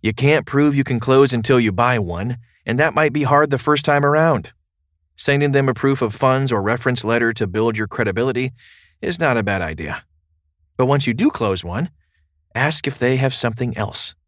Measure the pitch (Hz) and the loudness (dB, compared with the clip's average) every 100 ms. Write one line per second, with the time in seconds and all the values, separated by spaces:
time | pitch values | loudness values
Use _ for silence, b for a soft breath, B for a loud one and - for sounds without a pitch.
0 | 107 110 135 151 151 139 147 143 135 120 | -4 0 2 2 2 2 2 2 0 -2
1 | 113 131 135 123 110 127 113 92 120 120 | 4 6 6 2 2 4 4 2 2 2
2 | 92 85 107 123 b b - 120 156 151 | -2 -6 -6 -8 b b -6 0 0 2
3 | 156 135 139 143 151 139 - 147 147 143 | 0 0 2 4 4 0 0 0 2 2
4 | 143 151 165 131 - _ _ _ _ _ | 2 2 2 0 -4 _ _ _ _ _
5 | _ - - 139 147 139 135 131 139 135 | _ -8 -2 0 2 2 2 0 0 0
6 | 117 - 135 131 135 113 98 123 131 123 | -2 0 0 2 0 -2 -2 -2 -2 -4
7 | 104 117 117 110 104 98 113 110 104 - | -2 0 0 -2 -4 0 -2 -2 -6 -4
8 | 107 95 127 120 127 - b b b b | -2 0 -2 -2 -4 -8 b b b b
9 | - 170 160 120 101 98 82 80 76 - | -8 -2 0 0 0 -2 -4 -6 -8 -10
10 | _ _ _ _ _ _ _ - 131 143 | _ _ _ _ _ _ _ -4 0 2
11 | 139 117 254 - 107 95 87 92 175 _ | 0 0 -2 0 -2 -2 -4 -6 -6 _
12 | _ _ _ _ _ 110 143 151 - 131 | _ _ _ _ _ -4 -2 -2 -6 -2
13 | 123 131 135 131 123 113 123 113 104 - | 0 2 0 -2 -4 -2 -6 -4 -6 -6
14 | - - | -12 -16